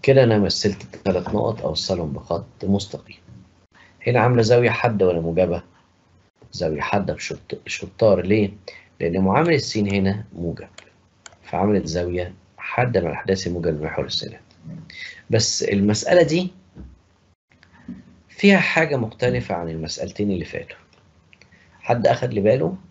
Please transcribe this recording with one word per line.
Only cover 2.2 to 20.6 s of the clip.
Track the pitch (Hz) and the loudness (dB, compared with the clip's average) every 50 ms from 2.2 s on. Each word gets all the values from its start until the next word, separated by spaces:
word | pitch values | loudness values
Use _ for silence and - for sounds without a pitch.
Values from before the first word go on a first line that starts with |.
| - - 85 82 - - _ - 101 | -6 -6 -6 -6 -6 -12 _ -8 -2
مستقيم. | 95 98 98 - - - - - - - - _ - - - - _ _ _ _ _ _ - - _ _ _ - | 0 0 0 -2 -8 -14 -14 -14 -18 -20 -20 _ -20 -20 -20 -20 _ _ _ _ _ _ -20 -20 _ _ _ -2
هنا | 120 120 120 | 0 2 4
عاملة | 107 123 127 120 | 4 4 4 4
زاوية | 110 107 123 120 123 113 | 4 6 6 6 6 4
حادة | - - - 117 110 98 95 | 0 2 0 0 2 4 2
ولا | 92 87 85 | 2 2 2
موجبة؟ | 80 82 82 90 92 85 87 85 - - _ _ _ _ _ _ _ _ _ _ _ _ _ _ - _ | -2 -2 2 2 2 2 0 -6 -8 -14 _ _ _ _ _ _ _ _ _ _ _ _ _ _ -20 _
زاوية | - - 90 80 78 71 | -8 -6 -4 -4 -4 -4
حادة | - - - 104 95 - 78 | -4 -2 -2 -2 -2 -4 -6
بشط-، | - - - - - - - - - - | -8 -8 -10 -10 -12 -10 -12 -14 -12 -10
شطار. | - - - 98 95 - - 117 107 98 90 87 | -12 -10 -10 -10 -14 -2 2 4 4 4 4 4
ليه؟ | 95 104 110 104 95 98 - - - - - - _ _ _ | 2 2 2 2 0 -4 -12 -20 -20 -20 -20 -20 _ _ _
لأن | - 85 85 95 | -4 -2 0 2
معامل | 95 95 101 139 165 170 160 | 2 2 4 2 4 2 2
الس | 131 - - - | 0 0 -4 -4
هنا | 110 104 98 98 98 95 98 98 107 - - | -2 -2 0 0 0 0 0 -2 -2 -8 -12
موجب، | - 87 87 82 - - - - _ - - _ _ _ _ _ _ _ _ - - _ | -12 -8 -8 -8 -8 -8 -14 -20 _ -20 -20 _ _ _ _ _ _ _ _ -20 -20 _
فعملت | _ - - 87 95 104 104 95 80 | _ -8 -2 -2 0 2 2 0 -2
زاوية | 78 80 87 90 90 87 90 90 90 - - _ _ _ | -2 -4 -4 -4 -4 -4 -6 -6 -8 -10 -18 _ _ _
حادة | - - - - 123 123 123 113 98 | -16 -14 -6 -2 -2 -2 2 0 0
مع | 85 80 | 0 0
الأحداث | 73 - - - 95 - - | -4 -6 -2 -2 -2 -2 -2
الموجب | 87 87 87 80 82 78 73 | -6 -6 -2 -2 -2 -2 -2
لمحور | 78 78 - - 69 | -6 -6 -6 -6 -6
السينات. | - - - - - - - _ _ _ _ - - - - - - - - - - - - _ _ | -6 -6 -8 -8 -8 -16 -18 _ _ _ _ -20 -18 -18 -18 -18 -20 -18 -18 -18 -18 -18 -20 _ _
بس | 110 110 113 - - - | 0 0 2 0 -2 -2
المسألة | - - 101 98 98 104 104 104 - - 180 180 | -2 0 2 2 2 2 2 0 2 4 6 6
دي | 160 143 156 180 185 180 - - _ _ _ - - - - _ _ _ _ _ _ _ _ _ _ _ _ _ _ _ _ - - - - - - - - _ _ _ | 6 4 2 -2 -2 -4 -8 -14 _ _ _ -20 -20 -20 -20 _ _ _ _ _ _ _ _ _ _ _ _ _ _ _ _ -20 -18 -18 -18 -18 -18 -20 -20 _ _ _
فيها | - - - 202 196 180 | -6 4 6 6 6 6
حاجة | - - - 160 165 147 143 | 4 2 0 0 0 0 0
مختلفة | 127 113 110 - - 123 123 127 123 117 - 95 | -2 -2 -4 -4 -2 -2 0 0 -2 -4 -4 -6
عن | 85 85 82 | -6 -4 -6
المسألتين | 80 80 80 80 - - - - - - 104 101 | -8 -8 -8 -10 -8 -8 -10 -10 -6 -4 -2 -2
اللي | 95 87 80 | -2 -4 -4
فاتوا. | - - - | -8 -10 -12